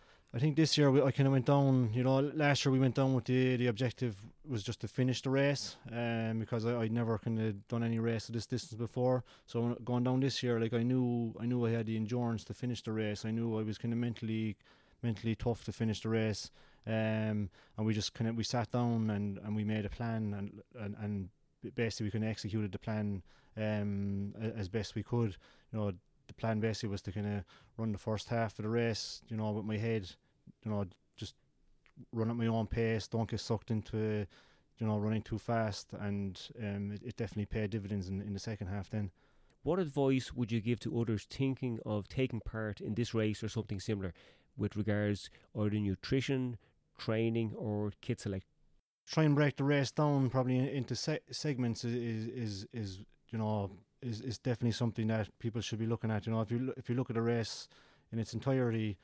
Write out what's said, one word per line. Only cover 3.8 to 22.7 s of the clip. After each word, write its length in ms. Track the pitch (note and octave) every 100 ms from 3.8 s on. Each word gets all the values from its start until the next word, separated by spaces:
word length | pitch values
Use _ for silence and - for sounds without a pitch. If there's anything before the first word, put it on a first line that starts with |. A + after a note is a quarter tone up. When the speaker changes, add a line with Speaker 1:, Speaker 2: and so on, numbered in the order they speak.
| B2+ - B2 G2 G#2+ - D#3
Speaker 1:
was 160 | A#2+
just 180 | G2 A2
to 80 | A#2
finish 340 | - B2+ A#2+
the 80 | C#3
race, 460 | C3+ C#3 C#3+ - - -
um, 480 | A#2 A#2 A2+ A2+ A2+
because 260 | G#2+ A#2 A2+
I, 100 | A#2+
I'd 160 | A2+
never 240 | A#2 A#2 A2
kinda 380 | A#2 A2+ A2 G2+ -
done 120 | A#2
any 180 | A#2 A2+
race 280 | A#2 A2+ -
of 60 |
this 100 | A2+
distance 340 | - B2 - A2
before. 460 | A#2 B2+ B2+ B2+ - - -
So 160 | A#2
when 140 | A#2+ A#2+
going 220 | A#2 B2
down 160 | B2 C3
this 220 | C3+ -
year, 180 | B2 A#2
like, 140 | A2+
I 80 | A#2
knew, 520 | A#2+ B2+ B2 A#2+ A#2 -
I 60 | A#2+
knew 180 | B2
I 60 | A#2
had 160 | A#2 A2
the 100 | A2
endurance 480 | G#2+ B2 A#2+ A2
to 80 | -
finish 300 | G#2 B2 A#2
the 100 | -
race. 320 | A2 G#2+ G#2
I 60 | A2+
knew 280 | A2+ A#2 A2
I 40 |
was 160 | A2 G#2
kinda 180 | A#2+ A#2
mentally, 640 | A#2+ A2+ A2+ A2 A2 G2+ _ - _ _
mentally 320 | A#2+ G#2 A2+
tough 280 | A2 A#2+ A2+
to 60 | -
finish 300 | - A2+ G#2+
the 80 | A2
race. 420 | A2+ A2 G2+ - - - - -
Um, 640 | A2 A2 A2 G#2+ G#2+ G2+ - - -
and 80 |
we 80 | G#2+
just 220 | G#2+ -
kinda, 180 | - A2+
we 100 | A#2
sat 280 | G#2+ B2 G#2
down 400 | B2 A#2+ A#2 A2
and, 280 | G#2 G#2 G2
and 100 | G#2
we 80 | G#2+
made 220 | G#3 D3+
a 60 | G2+
plan, 420 | - A#2 A2+ G#2+
and, 300 | G2+ G2+ G#2 - B2
and, 140 | G#2 G#2
and 300 | G#2 G2+ F#2 - _ _
b-, 80 | -
basically 320 | - A#2 - G#2+
we 40 |
kinda 160 | A2 A2
executed 460 | G#2+ G#2 G#2+ G#2